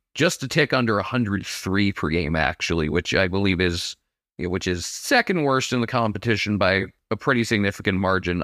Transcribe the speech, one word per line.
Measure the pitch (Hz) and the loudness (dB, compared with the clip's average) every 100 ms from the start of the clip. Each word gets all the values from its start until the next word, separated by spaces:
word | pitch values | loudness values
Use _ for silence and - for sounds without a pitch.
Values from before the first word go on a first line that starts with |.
| _ - | _ 0
just | 170 - | 0 0
a | 131 | -2
tick | 165 143 | 0 2
under | 131 113 104 | 2 2 0
a | |
hundred | 95 127 104 98 - | 0 -2 0 -2 -4
three | - 95 98 101 | -6 0 2 2
per | - 76 | 0 -2
game, | 82 76 | 0 0
actually, | 80 73 - - 82 76 | 2 0 0 -2 0 0
which | 82 - | 0 0
I | - 95 | 0 0
believe | 95 101 87 | 2 2 2
is | 90 87 - - _ _ _ - | 0 0 -6 -10 _ _ _ -8
yeah, | 90 | -6
which | 92 92 | -4 -2
is | 87 - | -4 -6
second | - - 247 226 180 | -10 0 0 2 0
worst | 143 131 - | 2 0 0
in | 127 | -2
the | 113 | 0
competition | 127 110 98 120 101 104 101 | 0 -2 -2 0 0 0 2
by | 95 95 - - _ | 2 2 0 -10 _
a | 107 | -4
pretty | 147 123 | 0 0
significant | 113 107 101 - 104 92 | 2 0 0 0 -2 0
margin. | 95 92 87 87 | 2 0 0 -2